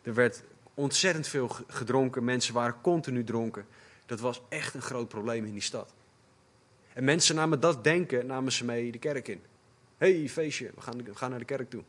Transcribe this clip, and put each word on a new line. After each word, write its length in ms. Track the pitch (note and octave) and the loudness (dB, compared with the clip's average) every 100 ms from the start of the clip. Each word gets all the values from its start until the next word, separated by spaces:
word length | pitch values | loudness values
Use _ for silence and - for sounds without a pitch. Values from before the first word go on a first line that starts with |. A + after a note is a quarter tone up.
Er 120 | - | 0
werd 300 | A2+ A#2+ - - - - | 4 4 2 -18 -20 -14
ontzettend 540 | - C#3+ - F#3+ D#3+ D3 | -4 0 4 4 2 -2
veel 200 | C#3+ A#2+ | -2 -2
ge-, 160 | - - | -4 -10
gedronken, 560 | - A#2 C3 C3 B2+ | -8 2 2 2 0
mensen 300 | A#2+ B2+ - | 0 0 0
waren 280 | A#2 A#2+ A#2+ | 0 0 0
continu 420 | F3+ E3+ C#3 B2 | 2 2 0 -4
dronken. 420 | A2+ A#2 A2+ G#2 G2 - - - - | -2 -2 -2 -6 -14 -20 -20 -20 -10
Dat 140 | A#2 | -4
was 220 | B2 A#2+ - | -4 -4 -8
echt 240 | D#3 D3+ | -8 -6
een 80 | C#3 | -8
groot 260 | - B2 A#2+ | -6 -6 -6
probleem 380 | A2 A2 A#2 G#2+ | -4 -4 -2 -4
in 80 | |
die 80 | G#2 | -6
stad. 320 | - A#2 F#2+ - _ _ _ _ _ _ _ _ _ | -6 -6 -10 -18 _ _ _ _ _ _ _ _ _
En 100 | - | 0
mensen 320 | C3 D#3+ - D#3+ | 2 4 4 4
namen 240 | D#3+ D3 | 2 4
dat 240 | E3 C#3+ | 4 4
denken, 420 | C#3+ E3+ F3+ B2 B2+ | 4 4 2 0 0
namen 260 | C3 C3 | -2 -2
ze 140 | - A#2+ | -2 -2
mee 260 | A#2 A#2+ | -2 -4
de 80 | A2+ | -4
kerk 280 | D#3 C3+ A#2 | -4 -4 -6
in. 140 | F#2+ - _ _ _ _ _ | -10 -12 _ _ _ _ _
"Hey, 320 | F3+ F3+ C#3+ | 6 6 2
feestje, 420 | - D#3 - A#2 - | -2 -2 -2 -8 -10
we 60 | |
gaan, 220 | - A#2+ | -10 -10
we 120 | A#2 G#2 | -10 -6
gaan 140 | B2+ | -6
naar 100 | B2 | -4
de 60 | A#2 | -6
kerk 240 | C3+ B2+ | -6 -6
toe. 140 | A2+ | -10